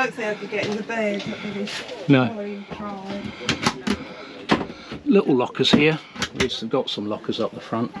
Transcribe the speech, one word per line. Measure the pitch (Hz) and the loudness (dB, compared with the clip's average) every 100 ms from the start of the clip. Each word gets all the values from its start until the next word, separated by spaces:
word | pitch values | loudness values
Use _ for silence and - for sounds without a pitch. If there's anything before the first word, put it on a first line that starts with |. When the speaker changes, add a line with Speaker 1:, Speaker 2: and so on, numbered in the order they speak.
| 262 | 0
Speaker 1:
don't | |
think | - 214 | 0 -4
I | 208 | -4
could | 202 | -4
get | 208 196 | -2 -2
in | 214 | -2
the | |
bed. | 202 226 214 202 | -2 0 0 0
That | 208 214 | -4 -6
would | 214 | -6
be | 196 208 - - - - | -4 -6 -6 -8 -2 6
Speaker 2:
No. | 135 123 | 6 6
Speaker 1:
very | 214 208 202 202 - | 0 -6 -8 -10 -10
dry. | 208 202 196 202 202 - 202 - - - - - - - - - - - - - - - | -8 -8 -8 -8 -8 -8 -4 0 0 0 -4 -4 -6 -12 -14 -8 0 0 0 -10 -12 -4
Speaker 2:
Little | 285 202 - 127 | 6 6 6 4
lockers | 123 - 131 | 2 2 4
here. | - 151 156 - - | 6 6 4 -2 -8
At | - - | -6 0
least | 127 - | 0 0
they've | 113 | -2
got | 135 - | 0 0
some | - 104 | -2 -2
lockers | 107 - 113 | -2 -2 0
up | 104 | -2
the | - | -4
front. | - 113 117 - | -4 -2 -2 -6